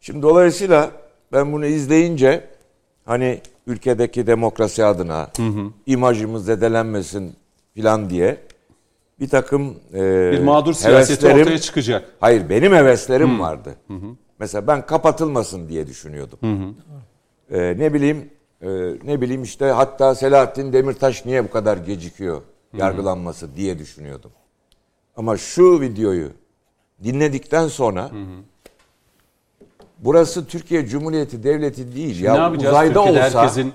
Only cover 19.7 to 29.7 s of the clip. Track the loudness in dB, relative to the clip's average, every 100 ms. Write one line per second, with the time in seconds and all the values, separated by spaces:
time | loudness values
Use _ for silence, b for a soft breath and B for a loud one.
19.7 | 2 0 2 0 2 4 4 4 -2 -2
20.7 | 0 0 0 -2 -2 -4 -4 -2 -2 -2
21.7 | -2 -4 -10 -10 -10 -8 -8 -12 _ _
22.7 | -6 -4 -2 -4 -6 -8 -12 -16 -10 -8
23.7 | -8 -12 -20 -18 -18 -20 _ _ _ _
24.7 | _ _ _ _ -10 -4 -4 -6 4 6
25.7 | 6 0 -2 -2 -2 -6 -14 _ _ _
26.7 | _ _ _ -8 -2 -2 -2 -4 -2 -2
27.7 | -2 -4 -2 -8 -12 -16 -18 -20 _ _
28.7 | _ _ _ _ _ _ _ _ _ _